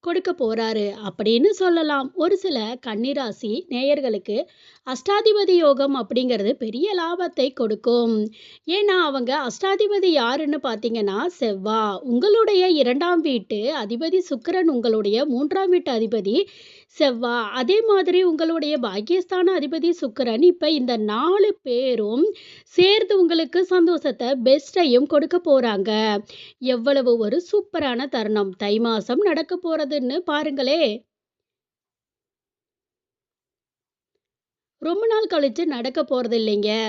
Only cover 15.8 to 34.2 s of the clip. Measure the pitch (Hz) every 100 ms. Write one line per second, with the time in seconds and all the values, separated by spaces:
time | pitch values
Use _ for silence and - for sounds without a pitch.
15.8 | 349 233 220 226 196 262 403 - - -
16.8 | _ - 294 233 240 240 214 240 247 403
17.8 | 453 392 359 359 370 311 330 330 294 294
18.8 | 233 190 214 359 359 370 359 370 277 320
19.8 | 339 339 277 - 240 226 349 349 311 311
20.8 | 254 233 214 214 311 392 403 403 - 240
21.8 | 262 233 208 240 403 - - - _ -
22.8 | 370 427 427 403 339 330 311 349 370 359
23.8 | 339 330 294 - 240 269 240 285 - 381
24.8 | 330 247 277 302 320 349 349 269 240 202
25.8 | 196 214 220 208 208 - - _ 254 247
26.8 | 233 277 247 233 214 285 349 415 392 339
27.8 | 285 240 269 254 214 214 196 185 202 214
28.8 | 233 220 196 254 403 320 320 359 339 320
29.8 | 285 294 247 294 359 294 302 277 254 311
30.8 | 277 220 _ _ _ _ _ _ _ _
31.8 | _ _ _ _ _ _ _ _ _ _
32.8 | _ _ _ _ _ _ _ _ _ _
33.8 | _ _ _ _